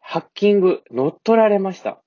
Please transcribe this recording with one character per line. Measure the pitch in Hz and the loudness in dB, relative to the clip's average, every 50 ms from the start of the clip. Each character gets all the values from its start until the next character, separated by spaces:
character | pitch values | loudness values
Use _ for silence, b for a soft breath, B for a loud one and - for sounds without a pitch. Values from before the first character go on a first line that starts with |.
ハ | _ - - 165 | _ -8 -8 -8
ッ | - _ _ | -8 _ _
キ | - - 208 208 | -2 0 2 2
ン | 202 | 4
グ、 | 185 185 170 - _ _ | 2 2 0 -2 _ _
乗 | - 117 131 151 | -6 -4 -4 -4
っ | - _ _ | -4 _ _
取 | - 226 226 | 0 2 2
ら | 220 214 | 4 2
れ | 208 202 | 2 0
ま | 190 196 185 | -2 -4 -8
し | - | -8
た。 | - 107 - _ _ | -10 -12 -12 _ _